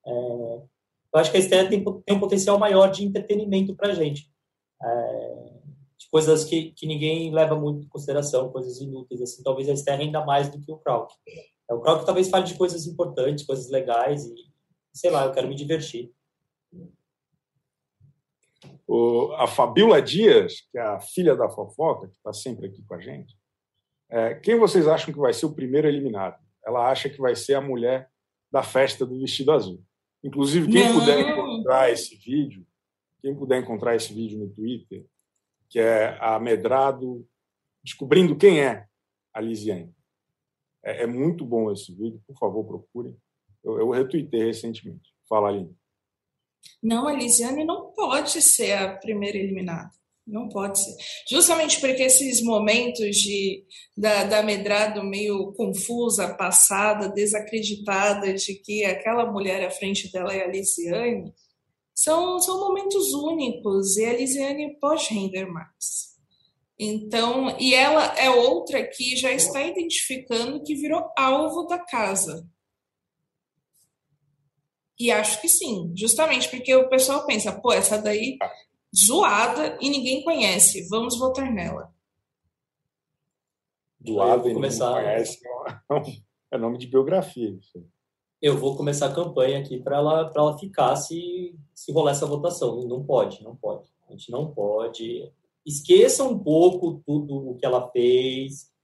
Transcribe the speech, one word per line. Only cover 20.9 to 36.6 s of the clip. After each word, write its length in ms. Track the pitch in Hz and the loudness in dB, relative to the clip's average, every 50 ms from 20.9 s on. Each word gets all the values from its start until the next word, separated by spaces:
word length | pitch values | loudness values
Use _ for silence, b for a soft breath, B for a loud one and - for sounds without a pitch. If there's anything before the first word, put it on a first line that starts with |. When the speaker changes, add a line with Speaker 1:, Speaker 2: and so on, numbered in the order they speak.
| 101 90 | -4 -6
Speaker 2:
filha 360 | - - - 185 180 160 135 | -8 -8 -4 2 4 4 4
da 140 | 123 117 104 | 4 0 -2
fofoca, 580 | - - 98 - - - 156 160 120 - 101 95 | -2 -8 -12 -10 -6 -2 -2 -2 -2 -2 -8 -18
que 100 | _ _ | _ _
tá 100 | _ 107 | _ -12
sempre 360 | 101 - - 135 117 120 - 101 | -12 -10 -10 -10 -10 -10 -12 -14
aqui 140 | 104 - 104 | -14 -18 -16
com 100 | - 90 | -16 -16
a 60 | 85 | -14
gente, 360 | 85 127 143 139 - - _ _ _ _ _ _ _ _ _ _ _ _ _ _ _ _ | -14 -14 -16 -16 -18 -20 _ _ _ _ _ _ _ _ _ _ _ _ _ _ _ _
é, 260 | 117 117 113 113 113 | -2 -2 -2 -2 -4
quem 220 | - - 202 233 233 | -4 0 2 4 6
vocês 300 | 220 190 - 190 156 151 | 6 6 6 6 6 6
acham 240 | 160 151 - 165 | 4 2 0 -6
que 80 | 151 147 | -4 0
vai 140 | 143 123 110 | 0 0 2
ser 120 | - - | 0 -4
o 80 | 156 - | -4 -4
primeiro 320 | - 135 123 131 147 151 | -4 -4 0 0 2 2
eliminado? 540 | 151 143 143 139 127 110 98 95 92 - _ _ _ _ _ _ | 2 0 0 -2 -4 -4 -4 -6 -6 -8 _ _ _ _ _ _
Ela 240 | 110 120 123 120 127 | -4 -2 0 2 2
acha 200 | 135 127 - 139 | 0 0 -2 -6
que 100 | 139 139 | -6 0
vai 160 | 135 123 117 | 0 0 0
ser 180 | - - - 139 | 0 0 0 0
a 60 | 139 | 0
mulher 480 | 139 139 127 120 117 123 127 131 131 _ _ _ _ _ _ _ _ _ | 0 -4 -4 -2 0 0 0 -2 -4 _ _ _ _ _ _ _ _ _
da 120 | - 139 | -2 -2
festa 420 | 135 - - 127 135 139 - - 135 | -2 2 2 2 2 2 0 -4 -6
do 140 | 120 127 131 | -6 -4 -8
vestido 340 | 135 131 - - 135 139 | -6 -6 -4 0 2 4
azul. 300 | 156 135 104 92 87 90 - _ _ _ _ _ _ _ | 4 4 2 -2 -10 -14 -18 _ _ _ _ _ _ _
Inclusive, 480 | - 139 127 143 139 139 151 175 160 - | -14 -8 -2 0 0 2 2 2 4 6
quem 140 | 226 240 240 | 6 6 6
Speaker 3:
Não. 160 | 233 233 - | 8 6 6
Speaker 2:
puder 180 | - - - - | 6 6 6 4
encontrar 680 | - - 302 - - 269 233 226 214 127 131 131 131 123 | 4 2 0 -2 -4 -4 -6 -4 0 2 4 6 6 4
esse 240 | 117 - - - 110 | 4 0 -6 -12 -14
vídeo, 500 | 101 _ 117 135 151 143 117 101 92 87 _ _ _ _ _ _ _ _ _ _ _ | _ _ -4 -2 -2 -2 -2 -8 -16 -20 _ _ _ _ _ _ _ _ _ _ _
quem 120 | - 135 143 | -8 -8 -8
puder 280 | 143 139 123 131 127 | -8 -2 -2 0 -2
encontrar 340 | 120 127 113 101 110 117 117 | 0 -6 -8 -4 -2 0 0
esse 160 | 113 113 - | 0 -2 -4
vídeo 260 | 104 110 113 107 104 107 | -8 -8 -8 -8 -8 -10
no 120 | 104 95 | -10 -12
Twitter, 560 | 101 104 107 117 127 113 - _ 95 90 - _ _ _ _ _ _ _ _ _ _ _ _ | -10 -10 -8 -8 -8 -10 -12 _ -20 -20 -20 _ _ _ _ _ _ _ _ _ _ _ _
que 120 | _ - 117 | _ 0 2
é 400 | 113 113 113 110 110 123 - - | 4 4 4 4 2 0 -2 -4
a 180 | 117 113 110 110 | -2 -2 -2 0
Medrado 880 | 113 120 113 104 | 2 0 0 0